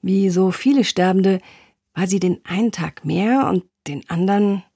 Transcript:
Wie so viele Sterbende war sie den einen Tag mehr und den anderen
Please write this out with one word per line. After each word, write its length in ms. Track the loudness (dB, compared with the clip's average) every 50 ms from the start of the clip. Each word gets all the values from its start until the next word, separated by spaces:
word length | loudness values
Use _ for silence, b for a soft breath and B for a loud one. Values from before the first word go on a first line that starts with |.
| -2
Wie 260 | 0 0 2 2 2
so 220 | 2 2 2 2
viele 340 | 0 0 0 2 2 2 2
Sterbende 560 | 0 0 0 0 2 2 2 2 2 0 0 B B B B B B B B _ _ _
war 120 | -6 -4
sie 140 | -2 -2 -2
den 240 | 0 -2 -2 -4 _
einen 280 | -8 -4 -2 -2 -2 -2
Tag 340 | -4 -10 -10 -10 -10 -6
mehr 400 | -4 -2 -2 0 2 2 0 0 0
und 160 | 0 -2 -2 _ _ _ _
den 200 | -10 -10 -10 -8 _
anderen 540 | -4 -2 0 0 2 2 2 2 0 -2 -6 _ _